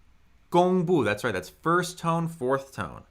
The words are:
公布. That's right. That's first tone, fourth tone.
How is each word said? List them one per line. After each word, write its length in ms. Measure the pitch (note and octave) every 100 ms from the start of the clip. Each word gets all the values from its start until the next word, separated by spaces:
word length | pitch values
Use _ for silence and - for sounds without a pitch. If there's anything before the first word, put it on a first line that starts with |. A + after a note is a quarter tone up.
| - - _ _ _
公 340 | F3+ F3+ F#3
布. 200 | E3 F3+
That's 180 | G#2 G#2
right. 100 | B2+
That's 160 | F#2 -
first 500 | - D#3+ E3+ F3 -
tone, 300 | E3+ E3 E3
fourth 440 | - B2+ C3+ -
tone. 320 | - E2+ - -